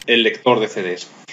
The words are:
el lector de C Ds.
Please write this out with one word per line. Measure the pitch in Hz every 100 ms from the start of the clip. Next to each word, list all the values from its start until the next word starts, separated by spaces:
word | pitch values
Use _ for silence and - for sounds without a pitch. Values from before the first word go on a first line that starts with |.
| -
el | 117
lector | 110 - 127 117
de | 107
C | 110
Ds. | 92 90 - - -